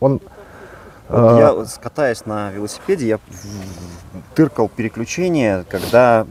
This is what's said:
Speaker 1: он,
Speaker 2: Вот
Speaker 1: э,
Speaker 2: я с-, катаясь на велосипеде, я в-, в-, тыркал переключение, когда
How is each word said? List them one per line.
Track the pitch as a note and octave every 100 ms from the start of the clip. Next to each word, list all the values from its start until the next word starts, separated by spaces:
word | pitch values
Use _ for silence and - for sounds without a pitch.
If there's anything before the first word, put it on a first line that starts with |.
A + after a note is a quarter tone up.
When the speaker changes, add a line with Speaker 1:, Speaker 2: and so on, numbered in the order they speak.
Speaker 1:
он, | C3+ C3 - - - - - - - - -
Speaker 2:
Вот | A2+ A2+
Speaker 1:
э, | A#2
Speaker 2:
я | A2+ F2+
с-, | A2+ -
катаясь | A#2+ - C3+ A2+ A2
на | G#2+ G#2
велосипеде, | G2 G#2 - - F#3+ A#2
я | G#2+
в-, | -
в-, | F2+ G2+ G#2 F#2+ F2+ F2+ E2+ - F#2+ -
тыркал | - D#3 - G#2+
переключение, | - A2 A2 A#2+ - F3+ D#3+ A2+ F#2+ F2
когда | F#2+ E2+ A#2+ B2 A2+ F#2+